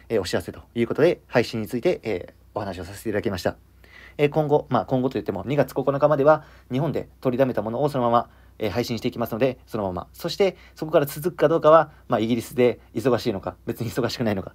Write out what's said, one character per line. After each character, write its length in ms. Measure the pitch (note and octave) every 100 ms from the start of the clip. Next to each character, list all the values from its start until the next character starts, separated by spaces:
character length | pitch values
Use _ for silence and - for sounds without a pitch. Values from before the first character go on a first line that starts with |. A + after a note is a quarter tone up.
| -
え 100 | A2+
ー、 20 |
お 40 |
知 100 | F#2
ら 60 | G#2+
せ 100 | F2+
と 120 | - -
い 80 | A#2
う 60 | A#2
こ 60 |
と 80 | -
で、 180 | D#3+ - _
配 160 | B2+
信 160 | A2 A2+
に 80 | G#2
つ 80 | B2
い 40 |
て、 200 | F3+ -
え 240 | A#2 F#2 -
ー、 20 | - -
お 60 | G#2+
話 200 | G2+ F2+
を 40 |
さ 100 | F2+
せ 100 | G2+
て 60 | A2+
い 20 |
た 60 | G2+
だ 40 |
き 80 | F#2+
ま 80 | F2+
し 60 |
た。 120 | G2+ - _ _ - - - -
え 100 | D3
ー、 20 |
今 180 | D#3 D3+
後、 180 | D3 -
ま 100 | B2
あ、 40 | -
今 160 | C3
後 80 | B2+
と 80 | A2
い 20 |
っ 40 |
て 60 | -
も、 140 | G2 G2+
二 80 | C#3+
月 180 | B2+
九 100 | -
日 240 | C3+ C#3 D3
ま 80 | D3
で 80 |
は 200 | C#3 D3+ - - -
日 60 | B2+
本 120 | D#3
で 180 | G#2 - -
取 160 | C3+ B2
り 20 |
だ 80 | C3
め 80 |
た 80 | A2
も 80 | G#2+
の 120 | A#2+
を 60 | D3
そ 100 | C#3
の 60 |
ま 60 | A#2+
ま、 200 | A#2 - - - -
え 100 | A2
ー、 20 |
配 140 | G#2
信 140 | A#2 A2+
し 20 |
て 80 | B2
い 20 |
き 60 | A2+
ま 80 | A2+
す 60 |
の 60 | A2
で、 200 | C3 A#2+ -
そ 120 | A2
の 60 |
ま 80 | G2
ま。 160 | F2+ -
そ 160 | - F3
し 80 | -
て、 200 | G3 F#3 -
そ 120 | - D#3
こ 60 |
か 80 | E3
ら 60 | C#3+
続 260 | D#3 E3
く 40 | -
か 120 | D3+
ど 80 | E3
う 40 |
か 100 | D3+
は、 220 | D#3+ D3 - -
ま 80 | A#2
あ、 40 |
イ 60 | A2+
ギ 100 | A#2
リ 60 |
ス 140 | - B2+
で 240 | B2 - -
忙 220 | B2 B2 A#2
し 100 | B2
い 40 |
の 80 | F#2+
か、 160 | F2+ - -
別 160 | -
に 80 | A#2
忙 180 | - A#2
し 80 | -
く 80 |
な 80 | A2+
い 20 |
の 80 | F#2+
か、 120 | -